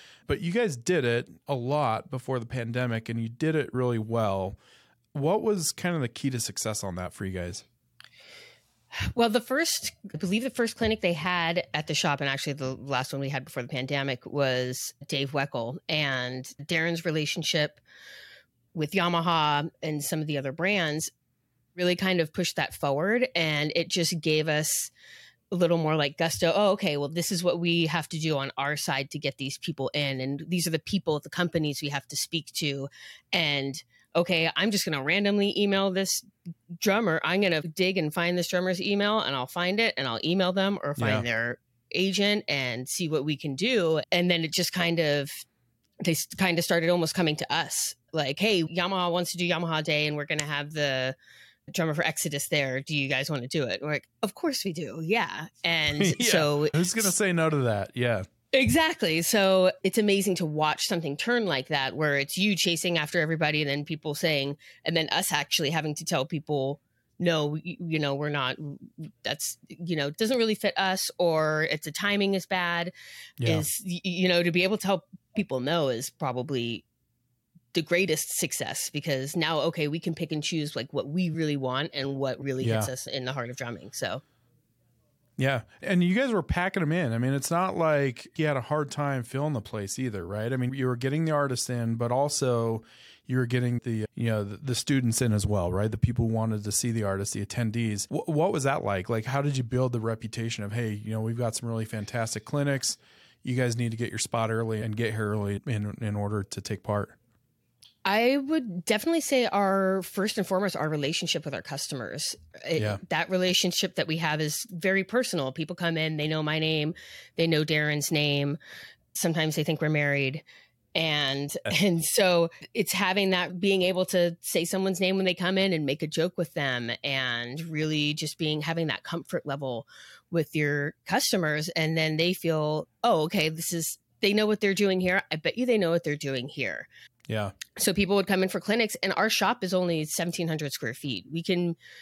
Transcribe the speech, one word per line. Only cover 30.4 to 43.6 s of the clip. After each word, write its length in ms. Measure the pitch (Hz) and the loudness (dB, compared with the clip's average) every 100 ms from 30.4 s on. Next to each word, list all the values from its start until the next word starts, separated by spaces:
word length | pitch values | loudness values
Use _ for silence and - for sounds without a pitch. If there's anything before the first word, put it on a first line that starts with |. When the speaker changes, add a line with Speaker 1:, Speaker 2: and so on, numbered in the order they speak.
| 160 | -4
Speaker 2:
these 180 | 175 165 | -2 0
are 60 | |
the 80 | 160 | -2
people, 400 | - 156 - 151 | -2 -2 0 -2
the 100 | - | -2
companies 520 | - 170 165 151 139 | -2 -2 0 -2 -2
we 80 | 147 | -4
have 180 | 143 - | -6 -6
to 80 | 143 | -6
speak 320 | - 165 - - | -4 -6 -6 -4
to." 320 | 151 139 139 - - - _ | -4 -4 -6 -12 -20 -20 _
And 420 | 196 156 143 139 131 - _ _ 165 | 0 2 2 -2 -4 -12 _ _ 0
"Okay, 340 | 175 170 165 - | 2 2 2 2
I'm 160 | 202 | 2
just 140 | 202 - | 2 0
gonna 180 | 147 | -2
randomly 500 | 135 190 202 208 202 - | 0 2 2 2 2 2
email 320 | 202 196 196 | 2 2 2
this 320 | 185 190 - - _ - - - 175 | 2 0 -2 -6 _ -18 -16 -16 -2
drummer. 400 | 208 202 214 160 | 2 2 2 0
I'm 180 | 156 185 | 2 2
gonna 200 | 202 160 | 4 2
dig 360 | 165 156 185 185 | 0 0 2 2
and 160 | 151 | 0
find 240 | 175 170 180 | 0 0 0
this 100 | 170 | 0
drummer's 340 | 180 180 170 | 0 0 0
email, 380 | 202 202 208 220 | 0 2 2 2
and 160 | 120 135 | 0 0
I'll 120 | 127 | -2
find 320 | - 180 208 | -2 0 2
it, 140 | 226 - | 0 0
and 100 | 131 | -2
I'll 120 | 117 | 0
email 300 | 156 185 180 | 2 4 4
them 260 | 185 196 202 | 2 2 0
or 120 | 143 143 | -2 0
find 300 | 110 107 117 | 2 2 2
Speaker 1:
Yeah. 60 | |
Speaker 2:
their 280 | 113 117 123 _ _ _ | 0 -2 -4 _ _ _
agent 500 | - 190 190 202 208 - | 0 0 2 2 2 0
and 400 | 143 127 120 131 | -2 -2 -4 -6
see 200 | - 165 | -4 -2
what 160 | 151 147 | 0 0
we 120 | 143 | -2
can 180 | 151 | -4
do." 460 | 135 | -2